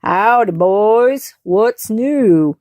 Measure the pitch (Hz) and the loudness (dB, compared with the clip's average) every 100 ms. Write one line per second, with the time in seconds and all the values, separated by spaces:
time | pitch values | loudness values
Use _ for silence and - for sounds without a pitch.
0 | - 180 214 240 220 165 180 196 214 226 | -4 -2 0 2 0 0 0 2 2 2
1 | 247 269 - - - 180 233 247 - 220 | 2 -2 -10 -18 -4 0 0 -2 -8 -4
2 | 254 294 233 165 151 143 | -2 0 2 2 2 -4